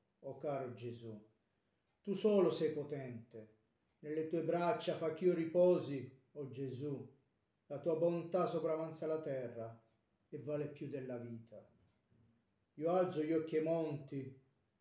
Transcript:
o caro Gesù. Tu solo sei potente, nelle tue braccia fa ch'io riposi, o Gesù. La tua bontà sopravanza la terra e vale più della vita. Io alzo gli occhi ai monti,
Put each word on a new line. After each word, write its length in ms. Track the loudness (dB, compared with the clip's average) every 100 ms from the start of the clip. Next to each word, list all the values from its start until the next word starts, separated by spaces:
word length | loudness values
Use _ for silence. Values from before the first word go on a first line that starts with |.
| _ _
o 180 | -12 -8
caro 340 | -4 -4 -4
Gesù. 500 | -8 -10 -10 -12 -14 -16 _ _ _ _ _ _ _
Tu 120 | -4
solo 360 | 0 4 6 4
sei 220 | 4 0
potente, 840 | 0 -4 -6 -6 -10 -12 -18 -18 _ _ _ _ _
nelle 260 | -4 -2 0
tue 140 | 0
braccia 520 | 2 2 2 2 0 0
fa 180 | -2
ch'io 200 | 2 2
riposi, 760 | 4 2 6 8 8 2 -4 -6 -14 _
o 160 | -10 -10
Gesù. 560 | -6 -6 -4 -4 -6 -8 -18 _ _ _ _ _
La 140 | -4
tua 180 | 0 4
bontà 500 | 4 2 0 2 2
sopravanza 580 | 0 0 0 -2 -4 -2
la 160 | -2
terra 560 | -2 -4 -6 -8 -10 -12 _ _ _ _ _
e 100 | -12
vale 280 | -4 -4 -4
più 200 | -6 -8
della 300 | -8 -6 -8
vita. 440 | -8 -12 -14 -20 -20 _ _ _ _ _ _ _ _ _ _ -4
Io 160 | 2
alzo 300 | 4 4 2
gli 120 | 2
occhi 240 | 2 2 0
ai 60 |
monti, 800 | 2 2 0 -4 -6 -8 -8 -14 _ _ _ _